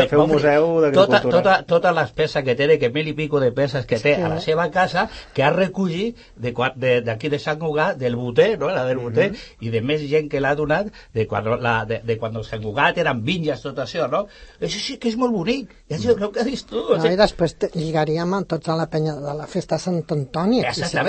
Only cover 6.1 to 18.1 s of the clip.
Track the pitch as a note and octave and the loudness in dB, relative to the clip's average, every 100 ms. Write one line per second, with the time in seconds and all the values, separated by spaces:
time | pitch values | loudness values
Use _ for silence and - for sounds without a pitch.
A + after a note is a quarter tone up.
6.1 | A#3 - - B2 A#2+ B2+ A#2+ B2+ B2 A2+ | -8 -18 -8 -6 -2 -4 0 2 2 0
7.1 | A2 D#3 C#3+ D#3+ D3+ E3 D3+ D#3 C3+ B2 | -4 -2 -4 -4 -4 -2 0 0 0 -2
8.1 | A#2+ B2 A#2+ G3+ F#3 C#3+ F#3+ B2+ C3 A#2+ | -2 -2 2 4 2 -2 -2 -2 -2 -2
9.1 | A#2+ G3 G#3+ - - A#2 A2+ B2+ D3+ C#3+ | 0 0 -2 -16 -10 -4 -2 0 -2 0
10.1 | D#3 D3 C#3 C#3 D3 D3 D#3+ G#3 - - | 0 0 -2 0 0 0 0 -2 -10 -8
11.1 | A2+ G#2+ G#2+ G#2+ A#2+ A#2+ A2+ G#2+ A2+ A#2 | -4 -2 -2 -2 -2 0 -2 -2 -6 -4
12.1 | G#2+ A2+ A2+ G#2+ A2 G#2+ G#2 E3 F3 D#3 | -4 -4 -6 -8 -8 -6 0 0 2 -2
13.1 | B2 A#2 F#3 D3+ B2+ C#3+ B2 - F3 C3 | -2 -2 -2 -2 -4 -6 -8 -6 -4 -2
14.1 | E3 G#3 - - - D#3+ G3+ - C4+ A#3+ | -2 -4 -12 -20 -8 -6 -6 -8 -4 -4
15.1 | A3 B3 G#3+ E3 C4+ G#3+ - - D#3 - | 0 0 0 -2 -4 -6 -14 -10 -4 0
16.1 | F#3+ G#3 - A#3 B3 - A3 - D#3+ D#3+ | 0 0 -2 -4 -4 -6 -4 0 2 2
17.1 | F#3 G#3 - E3 - G3+ E3+ D#3 D#3 D#3 | 4 2 2 -2 -2 -4 -4 -2 0 0